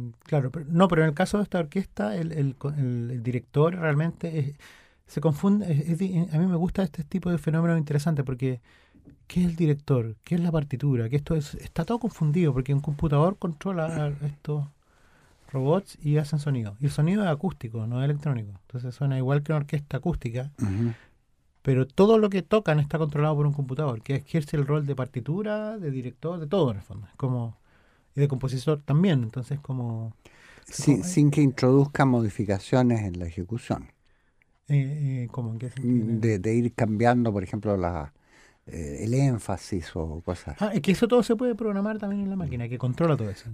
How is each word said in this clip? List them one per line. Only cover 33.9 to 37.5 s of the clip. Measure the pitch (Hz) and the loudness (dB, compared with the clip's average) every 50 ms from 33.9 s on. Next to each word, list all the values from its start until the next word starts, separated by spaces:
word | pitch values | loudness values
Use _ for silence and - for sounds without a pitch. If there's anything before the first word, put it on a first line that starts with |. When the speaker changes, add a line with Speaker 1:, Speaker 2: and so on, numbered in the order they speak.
| _ _ _ _ _ _ _ _ _ _ _ _ _ _ _ - | _ _ _ _ _ _ _ _ _ _ _ _ _ _ _ -2
Speaker 1:
Eh, | 147 143 135 135 147 151 143 135 131 127 123 | 0 0 0 -2 -4 -4 -4 -4 -4 -4 -6
eh, | 113 | -6
¿cómo? | - 127 120 110 113 | -6 -8 -6 -6 -8
¿En | 110 | -8
qué | 123 123 | -10 -10
sentido? | - 127 123 120 123 120 110 113 117 110 | -10 -4 -2 0 2 2 2 0 0 2
Speaker 2:
De, | 113 113 107 95 | 2 2 2 2
de | 92 110 113 | 0 0 0
ir | 120 120 120 - | 2 0 0 0
cambiando, | - 120 107 107 104 117 120 123 123 120 113 101 | 0 0 0 2 4 4 4 4 4 2 2 0
por | 101 92 | -2 -2
ejemplo, | 92 | -4